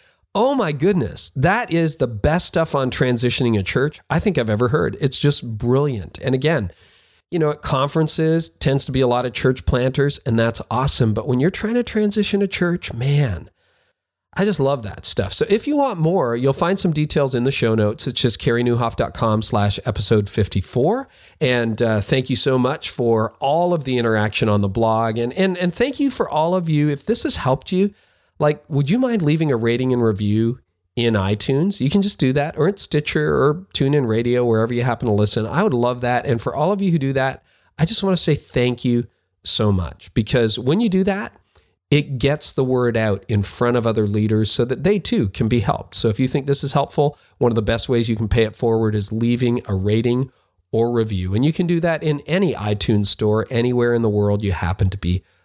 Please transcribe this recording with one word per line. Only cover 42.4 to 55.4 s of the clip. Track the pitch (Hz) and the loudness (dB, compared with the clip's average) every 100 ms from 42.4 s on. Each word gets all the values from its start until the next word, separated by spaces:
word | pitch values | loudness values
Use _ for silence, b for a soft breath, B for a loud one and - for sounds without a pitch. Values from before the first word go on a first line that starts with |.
| - | -2
the | - | -2
word | 131 127 123 113 | 0 2 2 2
out | 110 98 - | 0 -2 0
in | 104 | -2
front | 95 - 120 123 | -2 -2 0 2
of | 113 | 0
other | 113 104 | 0 0
leaders | 104 107 107 110 | 0 2 2 0
so | - | 0
that | 120 127 | -2 0
they | 151 208 | 0 0
too | - 233 104 | 0 0 -2
can | - 113 | 0 0
be | 120 | 0
helped. | 104 - - | 0 -4 -4
So | - 113 | -2 -2
if | 107 | 0
you | 131 | 0
think | 147 139 | -2 -2
this | 139 | -2
is | 143 | 0
helpful, | 151 139 - 147 - b b | -2 -2 0 0 -2 b b
one | 120 | 0
of | 113 | 0
the | |
best | 110 113 - | 0 -2 0
ways | 120 117 | 0 0
you | 110 | -2
can | 110 | 0
pay | 117 | 2
it | 110 - | 0 0
forward | 120 113 110 | 0 2 2
is | 107 101 | 0 -2
leaving | 110 117 120 123 120 - | -2 0 2 2 0 -2
a | |
rating | 95 98 110 120 123 131 b b b _ | -2 2 2 2 0 -2 b b b _
or | 113 117 | 0 2
review. | 120 110 98 92 | 2 0 -2 -2
And | 101 | 0
you | 139 | 0
can | 165 175 | 0 0
do | 170 | 0
that | 170 160 | 0 -2
in | 160 143 - | -2 -4 -2
any | 170 190 | 0 0
iTunes | 113 107 101 - 107 101 | -2 -2 -2 2 2 2
store, | - 107 107 107 | 0 0 0 0
anywhere | 117 120 123 120 | -2 0 2 2
in | 120 | 2
the | 117 | 2
world | 104 104 104 | 2 0 0
you | 101 | -2
happen | 87 85 90 95 | -2 -2 0 0
to | 98 | 0
be | 90 90 - _ | -2 -2 -4 _